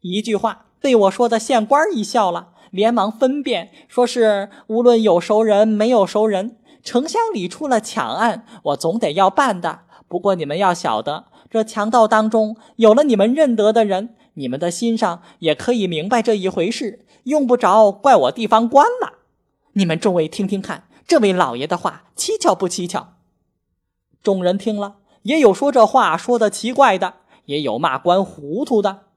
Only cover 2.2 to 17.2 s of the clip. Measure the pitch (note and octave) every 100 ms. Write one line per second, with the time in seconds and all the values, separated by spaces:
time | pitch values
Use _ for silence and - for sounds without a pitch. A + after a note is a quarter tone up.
2.2 | F#3+ E3+ - _ _ F#3 A3 A#3+ G3+ A3
3.2 | C4 C#4+ C4+ A3 A3 - _ - A#3+ B3
4.2 | A3 G3+ G3+ - - A3 A#3+ A3+ G#3+ F3
5.2 | E3+ G#3+ A3 G3+ A3 G#3+ A3 A#3+ F#3 G#3
6.2 | A3 F#3+ G#3+ - _ _ - A#3+ D#4 A4
7.2 | A4+ F4 F3 - D4+ A#3 G#3+ - A#2 D3
8.2 | A3+ F3+ _ - D3+ C#3+ E3 A3 G3+ F3+
9.2 | F#3+ B3 C#4 F#3 E3+ D3 _ _ _ F3
10.2 | G3 F3+ D3 D#3+ G3 F3 D#3 A2 B2+ D#3
11.2 | _ _ _ A3+ A3 A3 G#3 A#3+ G#3+ A3
12.2 | A3 A3 G#3+ A3 _ - A3 A3 D4+ G#3+
13.2 | G#3+ C#4+ D4 A3 G#3 A3+ G#3+ F#3+ A#3 _
14.2 | _ - C3 C3+ F3 E3+ A#3 A3+ G3 E3+
15.2 | - _ D#3+ D3+ - A#3+ F#3 D#3 F#3 A#3+
16.2 | A#3 G#3+ F#3 F#3 F3 A#3 A3 - _ _